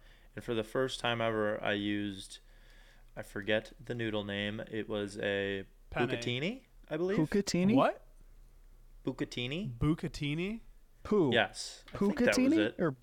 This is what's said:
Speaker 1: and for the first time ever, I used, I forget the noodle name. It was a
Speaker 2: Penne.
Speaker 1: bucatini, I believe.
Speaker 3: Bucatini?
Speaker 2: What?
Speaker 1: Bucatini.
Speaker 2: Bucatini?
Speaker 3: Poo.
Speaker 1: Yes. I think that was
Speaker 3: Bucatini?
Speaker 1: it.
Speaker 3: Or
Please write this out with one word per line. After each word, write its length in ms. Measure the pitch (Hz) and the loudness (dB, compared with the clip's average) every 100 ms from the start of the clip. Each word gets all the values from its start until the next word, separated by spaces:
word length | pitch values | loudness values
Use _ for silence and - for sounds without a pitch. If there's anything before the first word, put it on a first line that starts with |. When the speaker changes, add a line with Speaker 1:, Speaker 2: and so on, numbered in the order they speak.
| - - - - | -16 -20 -18 -10
Speaker 1:
and 80 | |
for 100 | 113 | -4
the 100 | 113 | -2
first 360 | 107 135 131 - | -2 0 -2 0
time 220 | 120 117 | -2 0
ever, 420 | 113 110 104 107 | 0 0 0 0
I 100 | 104 | 0
used, 640 | 104 104 104 104 98 - - - - - - - - - - | 0 0 -2 -2 -6 -12 -18 -20 -20 -20 -20 -20 -20 -18 -14
I 60 | |
forget 500 | - 104 98 107 - - | -10 -6 0 0 0 -10
the 100 | 123 120 | -10 -4
noodle 280 | 113 107 101 | -2 -2 -2
name. 360 | 101 104 110 - | -2 -2 -4 -6
It 180 | 110 104 | -6 -4
was 280 | 107 104 104 | -4 -4 -2
a 440 | 104 98 98 98 - - - | -2 0 0 -2 -6 -16 -10
Speaker 2:
Penne. 180 | 156 131 | -4 -2
Speaker 1:
bucatini, 520 | 127 190 175 170 262 - - - | -2 -2 -2 -4 -6 -14 -20 -8
I 80 | 156 | -4
believe. 200 | 180 208 | 0 0
Speaker 3:
Bucatini? 560 | 156 202 202 175 190 262 | 2 0 2 2 4 6
Speaker 2:
What? 260 | 294 403 - - - - - - - - - - - | 4 0 -10 -20 -20 -20 -20 -20 -20 -20 -20 -8 -6
Speaker 1:
Bucatini. 680 | 123 147 123 123 160 202 117 | -4 -6 -4 -4 -4 -6 -2
Speaker 2:
Bucatini? 840 | 151 165 156 - 147 156 190 220 - - - - | 0 0 -2 -4 -4 -2 -4 -6 -12 -20 -20 -16
Speaker 3:
Poo. 260 | - 208 143 | 0 4 6
Speaker 1:
Yes. 520 | 117 98 - - - - | 6 4 0 -12 -14 -12
I 40 | - | -2
think 180 | 202 202 | 0 4
that 80 | 240 | 4
was 100 | 208 | 6
Speaker 3:
Bucatini? 200 | 262 320 | 6 4
Speaker 1:
it. 180 | - - | 2 2
Speaker 3:
Or 160 | 165 135 | 0 0